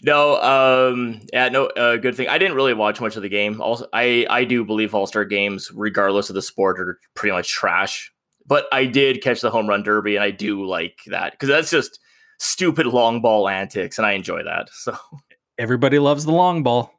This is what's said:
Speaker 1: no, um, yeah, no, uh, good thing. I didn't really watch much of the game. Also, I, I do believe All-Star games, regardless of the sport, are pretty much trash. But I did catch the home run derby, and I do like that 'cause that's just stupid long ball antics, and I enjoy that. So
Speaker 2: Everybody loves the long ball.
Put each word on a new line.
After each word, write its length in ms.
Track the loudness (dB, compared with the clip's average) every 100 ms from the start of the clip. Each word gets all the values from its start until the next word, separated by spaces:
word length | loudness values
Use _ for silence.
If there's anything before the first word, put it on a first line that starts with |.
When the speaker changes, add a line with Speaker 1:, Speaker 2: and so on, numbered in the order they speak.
Speaker 1:
no, 340 | 4 4 4 4
um, 800 | 4 4 6 6 4 0 -6 -8 -6
yeah, 160 | 0 2
no, 180 | 2 0
uh, 280 | 2 2 2
good 180 | -2
thing. 140 | -2 -2
I 80 | 0
didn't 200 | 0 2
really 180 | 0
watch 260 | 2 0 -2
much 160 | -6 -6
of 60 |
the 60 | -4
game. 280 | -2 -2 -2
Also, 240 | -4 -4 -4
I, 320 | -2 2 2 2
I 160 | 0
do 220 | 0 0 0
believe 280 | -2 0
All-Star 300 | -2 -2 -2
games, 460 | -2 -2 -2 -4 -10
regardless 560 | -6 -4 0 2 0 -2
of 60 |
the 80 | -6
sport, 360 | -6 -2 0 0
are 200 | -8 -10 _
pretty 180 | -6 -2
much 160 | -2 -4
trash. 640 | -4 -2 0 -2 -8 -14 _ _ _
But 220 | _ -2 0
I 140 | -2
did 380 | 2 2 2 2
catch 180 | -2 0
the 100 | 0
home 160 | 0 0
run 160 | -2
derby, 340 | 2 0 0 0
and 60 |
I 80 | 0
do 360 | -2 -6 -4 -4
like 320 | -6 -6 _ -10
that 320 | -8 -8 -6
'cause 100 | 0
that's 220 | 0 2
just 300 | 0 -2 -12 _ _ _ _
stupid 480 | -4 0 0 0 2
long 360 | 4 2 2
ball 260 | 2 4 2
antics, 480 | -2 -4 -6 -6 -2
and 100 | 0
I 60 |
enjoy 300 | 0 -4 -8
that. 240 | -6 -8 -10
So 220 | -10 -10 -10 -18 -20 _ _ _ -8
Speaker 2:
Everybody 420 | -2 2 4 4
loves 280 | 4 2 0
the 60 |
long 300 | 2 2 2
ball. 300 | 0 0 -2